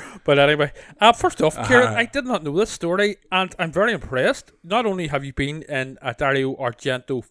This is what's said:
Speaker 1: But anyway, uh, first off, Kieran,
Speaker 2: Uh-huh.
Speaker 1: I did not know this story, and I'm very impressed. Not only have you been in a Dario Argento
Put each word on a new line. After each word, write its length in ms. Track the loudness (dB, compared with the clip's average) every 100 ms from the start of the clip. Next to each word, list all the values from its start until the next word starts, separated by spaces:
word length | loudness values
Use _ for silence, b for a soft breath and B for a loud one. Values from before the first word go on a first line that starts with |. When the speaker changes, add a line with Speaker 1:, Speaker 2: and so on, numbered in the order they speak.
| B B
Speaker 1:
But 140 | 2 4
anyway, 340 | 6 4 0 -4 B B
uh, 120 | 4
first 280 | 4 2 0
off, 120 | 0 0 4
Kieran, 200 | 4 4
Speaker 2:
Uh-huh. 80 | 2
Speaker 1:
I 100 | -4
did 180 | -4
not 180 | -4 -4
know 140 | -2 -2
this 140 | -2
story, 460 | -4 -4 0 -2 -4 -4
and 240 | -2 -2 -4
I'm 120 | -4
very 220 | 0 0
impressed. 600 | 0 -4 0 0 -2 -8 _
Not 200 | -4 -2
only 240 | 0 -2 -4
have 160 | -4
you 80 | -4
been 300 | -4 -4 -6
in 360 | -6 -6 -6 -8
a 120 | -8
Dario 420 | -2 0 2 0 -2
Argento 680 | -6 -4 -4 -4 -4 -6 -6